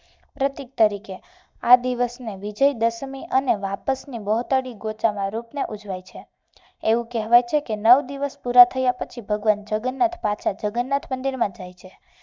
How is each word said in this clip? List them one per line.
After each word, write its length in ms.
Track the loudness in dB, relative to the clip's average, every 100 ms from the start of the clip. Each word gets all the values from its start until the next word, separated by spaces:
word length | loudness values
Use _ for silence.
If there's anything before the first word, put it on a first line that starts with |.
| _ _ _ -4
પ્રતીક 340 | -2 -4 -6 2
તરીકે 400 | 2 2 -8 -12 _ _ _ -4
આ 140 | 4 6
દિવસને 580 | 4 0 -2 -4 -10 -8
વિજય 320 | -6 2 2
દશમી 520 | 2 -2 -2 -10 -10 -2
અને 240 | -2 0
વાપસની 640 | -2 -2 -6 -4 -4 -4 -8
બોહતડી 560 | -2 -2 0 0 -2
ગોચામાં 560 | -6 -8 -2 -2 -2 -4
રૂપને 320 | -4 -6 -6
ઉજવાય 380 | -6 -6 -6 -8
છે. 180 | -8 -16 -16 _ _ _ _ _
એવું 240 | 0 0 0
કહેવાય 360 | -4 4 4
છે 180 | 4 -2
કે 160 | -2 0
નવ 220 | 4 4
દિવસ 360 | 2 -6 -6 -6
પૂરા 260 | 2 6
થયા 280 | 6 6 -2
પછી 280 | -2 -6 -8
ભગવાન 440 | -4 -2 0 -2
જગન્નાથ 560 | -2 -4 -2 0 -2 0
પાછા 300 | -4 -2 -4
જગન્નાથ 560 | -4 -4 -4 -2 -4 -4
મંદિરમાં 400 | -4 -4 -2 -4
જાય 200 | -4 -14
છે. 180 | -14 -20 -20 _ _